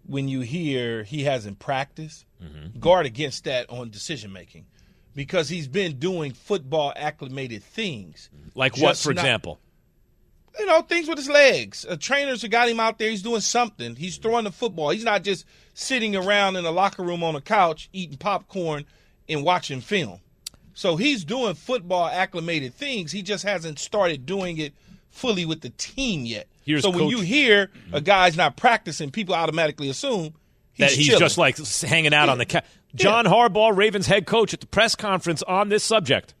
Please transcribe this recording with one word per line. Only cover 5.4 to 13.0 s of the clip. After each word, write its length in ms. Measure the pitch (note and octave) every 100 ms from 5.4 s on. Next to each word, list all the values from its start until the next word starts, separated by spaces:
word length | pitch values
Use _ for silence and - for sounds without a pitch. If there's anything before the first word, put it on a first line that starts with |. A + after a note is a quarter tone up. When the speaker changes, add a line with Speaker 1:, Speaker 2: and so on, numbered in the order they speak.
| C#3+
Speaker 1:
he's 220 | F3 C#3
been 300 | E3 F3+ C3
doing 340 | E3+ F3+ D3
football 580 | A#2+ - G3+ C3 D#3 C#3+
acclimated 680 | - D3+ D3+ C3+ C3 C3 G#2+
things. 640 | _ - G#3+ B2 F2 - - - -
Speaker 2:
Like 200 | - C3
what, 160 | C3 D3
Speaker 1:
Just 140 | C#3
Speaker 2:
for 100 | D3
Speaker 1:
not, 80 | C3+
Speaker 2:
example? 380 | D3 A2+ F2 D2+ _ _ _ _ _ _ _ _ _ -
Speaker 1:
you 60 |
know, 160 | G4+ D#4+
things 260 | - F4 D#4
with 100 | D4+
his 120 | C4+
legs. 560 | D4 C#4 E3 G2+ - -
Uh, 60 |
trainers 460 | E3+ - C#4 C#4+ A#3+
have 100 | A3+
got 160 | A#3 A#3+
him 100 | A3+
out 180 | A3+
there. 100 | A3+